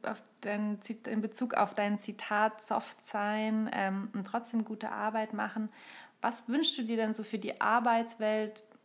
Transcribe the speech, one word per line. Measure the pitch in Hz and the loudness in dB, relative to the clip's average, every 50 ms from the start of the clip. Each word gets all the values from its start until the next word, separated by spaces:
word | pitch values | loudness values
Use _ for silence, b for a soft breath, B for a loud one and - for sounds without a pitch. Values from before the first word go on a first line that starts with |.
auf | - - 214 - - - _ _ | -6 -6 -6 -6 -10 -20 _ _
dein | - 202 208 208 214 208 208 202 | -4 -4 -2 0 0 -2 -2 -4
Zit-, | - - 220 - - - | -6 -8 -8 -8 -6 -2
in | 220 214 | 2 4
Bezug | 208 214 - - 254 240 - | 4 2 2 0 0 2 4
auf | - 208 202 - | 4 4 4 4
dein | 214 202 202 208 208 | 2 2 2 2 0
Zitat, | - - 202 - - - 214 208 214 220 220 - | -2 -8 -8 -8 -4 0 4 4 4 4 2 -2
„Soft | - - 220 226 - - - - - | -2 0 0 0 0 -4 -12 -14 -12
sein, | - - 208 202 208 214 214 214 220 220 220 220 - - | -6 -2 -2 0 0 0 0 2 2 2 2 2 2 0
ähm, | 202 196 190 190 196 196 196 - | 0 0 0 0 -2 -4 -4 -6
und | 202 190 | -6 -4
trotzdem | - - 240 233 - - 226 208 | -2 -4 -4 -4 0 -2 -2 -2
gute | - 220 214 220 - | -2 -6 -6 -6 -6
Arbeit | - 214 208 214 214 220 220 214 220 | -4 -2 -4 -2 0 -2 -2 -2 -2
machen.“ | 208 214 208 - 226 214 214 B B B B B B B B B _ | -4 -4 -4 -2 -4 -6 -6 B B B B B B B B B _
Was | - 240 233 - - - | -2 -2 -2 -2 -4 -2
wünschst | 247 302 320 - - 277 | 0 2 2 2 0 0
du | 233 | -2
dir | 220 233 | 0 2
denn | 220 220 214 | 2 2 2
so | 214 220 | 0 -2
für | 208 - - 196 | -4 -4 -4 -4
die | 202 202 - - | -4 -6 -2 0
Arbeitswelt | - 208 226 240 226 240 226 226 233 233 - - 220 214 214 214 214 214 214 - - - - - | 2 4 4 4 4 4 4 4 2 0 -4 -2 0 2 2 2 0 -2 -6 -12 -20 -20 -20 -20